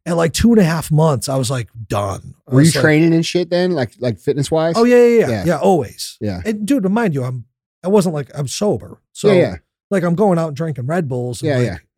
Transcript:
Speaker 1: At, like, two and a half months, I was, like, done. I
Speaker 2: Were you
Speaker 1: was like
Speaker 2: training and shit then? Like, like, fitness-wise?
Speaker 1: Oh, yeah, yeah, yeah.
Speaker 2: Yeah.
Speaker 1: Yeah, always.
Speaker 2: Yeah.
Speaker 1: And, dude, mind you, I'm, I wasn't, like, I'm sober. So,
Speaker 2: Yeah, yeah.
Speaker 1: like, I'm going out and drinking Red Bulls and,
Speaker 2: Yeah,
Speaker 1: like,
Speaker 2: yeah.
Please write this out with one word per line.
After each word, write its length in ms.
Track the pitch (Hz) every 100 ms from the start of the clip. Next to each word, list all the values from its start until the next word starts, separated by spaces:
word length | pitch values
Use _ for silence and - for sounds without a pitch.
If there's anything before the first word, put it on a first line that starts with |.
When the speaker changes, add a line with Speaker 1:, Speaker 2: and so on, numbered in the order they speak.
| -
Speaker 1:
At, 100 | 170
like, 160 | 165
two 200 | - 226
and 80 | 226
a 20 |
half 280 | 165 160 -
months, 360 | 151 160 131 -
I 80 | 135
was, 160 | 123
like, 160 | 135 110 113 107
done. 460 | 104 101 92 - - -
I 60 | 127
Speaker 2:
Were 60 |
you 60 | 160
Speaker 1:
was 80 | 139
like 60 |
Speaker 2:
training 300 | 143 151 165
and 120 | 165 165
shit 240 | 175 175
then? 220 | 175 185
Like, 200 | 170 120 -
like, 180 | 123 110
fitness-wise? 580 | - 143 139 160 165 170
Speaker 1:
Oh, 80 | 240
yeah, 100 | 247
yeah, 120 | 240 233
yeah. 100 | 151
Speaker 2:
Yeah. 140 | 110 147
Speaker 1:
Yeah, 120 | 156
always. 600 | 180 175 104 - - -
Speaker 2:
Yeah. 200 | 107 90 135
Speaker 1:
And, 200 | 214 208
dude, 240 | 277 185
mind 240 | 208 226
you, 100 | 139 127
I'm, 200 | 127 - _ _ _
I 40 | 180
wasn't, 280 | 208 185 151
like, 140 | 139
I'm 140 | 143 135
sober. 540 | - 208 143 - - _
So, 140 | - -
Speaker 2:
Yeah, 40 | 190
yeah. 200 | 143 90 _ _ -
Speaker 1:
like, 120 | 196
I'm 120 | 170 170
going 220 | 208 170
out 100 | 165
and 80 | 143
drinking 300 | 165 139 123
Red 200 | 170 151
Bulls 340 | 127 123 120
and, 80 | 156
Speaker 2:
Yeah, 80 | 131
Speaker 1:
like, 80 | 120
Speaker 2:
yeah. 100 | 87 _